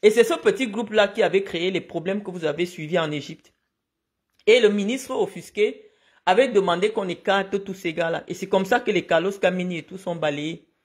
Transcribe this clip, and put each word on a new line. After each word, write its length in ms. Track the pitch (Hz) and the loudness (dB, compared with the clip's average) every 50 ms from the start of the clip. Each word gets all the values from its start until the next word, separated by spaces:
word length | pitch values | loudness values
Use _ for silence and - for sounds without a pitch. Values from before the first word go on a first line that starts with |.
Et 80 | - 214 | 4 6
c'est 140 | 214 240 226 | 8 6 4
ce 100 | 226 339 | 4 4
petit 340 | 320 - 220 196 196 262 | 0 2 2 2 2 -2
groupe-là 400 | 220 196 220 240 202 214 214 202 | -4 -2 -4 -4 0 2 2 2
qui 140 | 202 202 220 | 4 4 2
avait 220 | 202 170 165 196 196 | 0 2 2 0 0
créé 260 | - - 165 170 185 | -2 -6 -4 -2 -2
les 120 | 190 170 | -2 -4
problèmes 420 | - - - 170 156 185 196 208 202 | -6 -6 -8 -6 -4 -4 -4 -4 -6
que 80 | 190 | -8
vous 140 | 180 180 160 | -10 -6 -4
avez 200 | 151 147 156 180 | -4 -2 -2 -4
suivis 320 | 175 - - 156 151 175 | -6 -6 -10 -8 -4 -2
en 140 | 175 165 151 | -2 -2 -2
Égypte. 420 | 151 147 135 - 160 - _ _ _ _ _ _ _ _ _ _ _ _ _ _ _ _ _ _ _ _ - | -4 -6 -8 -10 -16 -18 _ _ _ _ _ _ _ _ _ _ _ _ _ _ _ _ _ _ _ _ 4
Et 120 | - 220 254 | 4 6 6
le 100 | 226 202 | 6 4
ministre 420 | 202 208 196 208 247 269 - - | 2 2 -2 -2 -4 -4 -6 -6
offusqué 800 | 262 247 202 - - 180 - - - 208 208 240 269 - - - _ _ _ _ _ _ - | -4 -4 -4 -4 -6 -12 -16 -8 -2 0 0 0 -2 -6 -18 -20 _ _ _ _ _ _ 0
avait 220 | 175 185 214 269 | 2 4 4 4
demandé 440 | 254 220 202 190 180 170 175 190 220 | 4 4 2 2 2 0 0 0 -2
qu'on 160 | 220 226 196 | -2 -2 -4
écarte 560 | 180 165 - - 214 190 196 190 196 202 196 196 | -4 -6 -6 -2 0 0 0 0 -2 -4 -6 -6
tous 120 | - 185 | -6 -12
ces 180 | - - 170 160 | -8 -6 -6 -4
gars-là. 300 | 170 170 165 165 156 - | -2 -2 -2 -4 -6 -6
Et 60 | - 180 | -8 -10
c'est 160 | - 190 185 | -10 -6 0
comme 160 | - 190 190 | 0 0 2
ça 140 | 185 247 240 | 2 0 0
que 100 | 240 220 | 0 0
les 160 | 202 175 - | -2 -2 0
Carlos 260 | - 170 160 170 196 | 2 0 0 0 0
Kameni 460 | 196 202 - 185 180 180 180 180 180 | -4 0 0 0 0 0 -4 -4 -6
et 60 | 165 151 | -8 -8
tout 160 | - 180 185 | -10 -16 -12
sont 160 | - 180 170 | -8 -8 -6
balayés 520 | 165 156 151 147 143 147 160 165 165 _ _ _ _ _ | -4 -4 -4 -4 -4 -6 -8 -8 -10 _ _ _ _ _